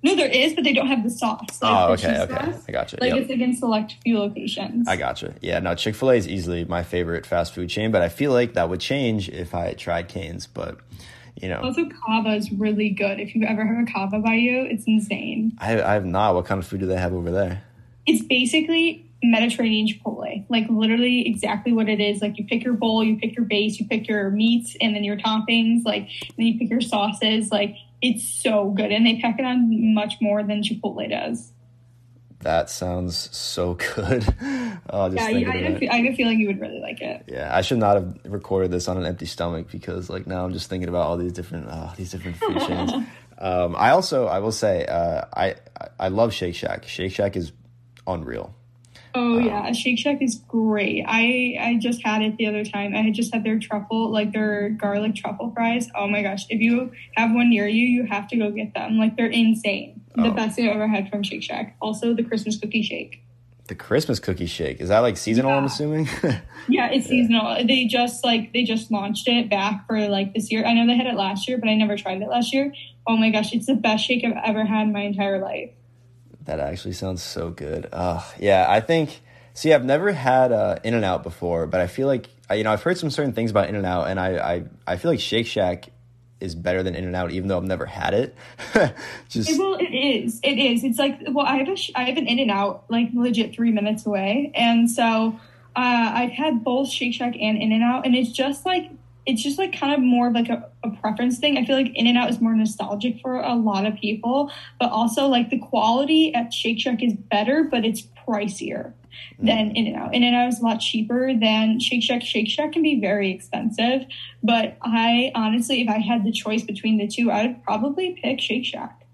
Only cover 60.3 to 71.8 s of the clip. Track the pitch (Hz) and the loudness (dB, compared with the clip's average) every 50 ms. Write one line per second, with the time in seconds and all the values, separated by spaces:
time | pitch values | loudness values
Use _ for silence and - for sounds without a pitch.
60.3 | 208 233 220 214 - - 240 220 208 214 214 220 214 196 196 - - 208 202 - | 2 2 -2 -2 0 0 2 2 2 2 2 2 2 0 0 -2 -4 -4 -4 -4
61.3 | - - - - - - 226 - - _ - 214 214 214 - 233 233 226 226 - | -6 -8 -8 -6 -6 -6 -8 -8 -10 _ -6 -4 -4 -2 0 0 2 2 0 -2
62.3 | 226 214 - 214 214 214 - 214 - 226 214 - - 165 - - - - - - | -2 -4 -2 -2 -4 -4 -4 -4 -2 -2 -2 -2 -6 -8 -10 -14 -16 -20 -20 -20
63.3 | - _ _ _ - _ - - 98 - - - 104 - - - 123 - - - | -20 _ _ _ -20 _ -14 -14 -14 -14 -4 0 2 2 2 2 -4 -2 -2 -4
64.3 | 92 - 87 82 - - 85 69 65 62 73 87 101 110 120 123 101 87 - 107 | -4 -2 -4 -6 -4 -4 -4 -4 -4 -6 0 4 4 6 6 4 2 0 -2 0
65.3 | 110 117 131 135 139 139 135 135 135 - 151 151 156 156 160 127 - - - 165 | 2 2 4 4 2 2 2 0 -2 -2 -2 -2 0 0 0 -2 -2 -2 0 0
66.3 | 120 87 - - - - - - 254 381 240 - 254 269 - - 262 247 240 226 | 0 -2 -4 -12 -18 -14 -2 0 2 2 2 2 0 0 0 2 2 4 4 4
67.3 | 233 226 214 233 226 214 247 226 269 262 254 226 226 240 240 240 - - - 247 | 4 2 2 0 -2 0 2 4 4 4 2 2 2 2 0 0 -2 -2 0 2
68.3 | 233 220 220 - - 247 247 214 226 220 - - 226 202 196 202 214 - - 254 | 2 2 0 -2 -2 -2 0 0 0 -2 -2 -2 -2 -2 -2 -2 -4 -2 0 2
69.3 | 240 240 233 208 208 196 190 208 214 196 - - 226 214 208 208 202 196 196 196 | 2 2 2 0 0 0 0 0 -2 -4 -4 -4 -2 0 0 2 0 0 0 -2
70.3 | - 226 208 - 220 220 226 - 233 233 233 233 247 240 247 254 240 208 196 190 | -2 -6 -4 -2 -2 0 2 4 4 4 4 4 4 4 2 0 0 0 -2 -2
71.3 | 208 196 - - 254 240 220 220 214 214 | -2 -4 -4 -4 -4 0 2 2 4 4